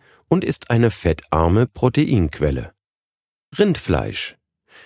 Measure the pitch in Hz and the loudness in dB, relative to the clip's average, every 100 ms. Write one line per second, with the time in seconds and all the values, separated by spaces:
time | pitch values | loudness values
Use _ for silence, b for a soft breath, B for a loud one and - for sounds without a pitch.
0 | b b b 180 113 - - 117 117 - | b b b 0 0 -6 0 2 2 0
1 | 87 78 - 78 82 101 123 - 127 131 | -2 -2 -2 0 2 2 0 0 -2 0
2 | 156 113 78 - 73 65 58 _ _ _ | 0 2 0 -2 -4 -4 -8 _ _ _
3 | _ _ _ _ _ - 208 165 - 76 | _ _ _ _ _ 0 2 2 -2 -2
4 | 52 52 - - _ _ _ B | -2 -8 -10 -12 _ _ _ B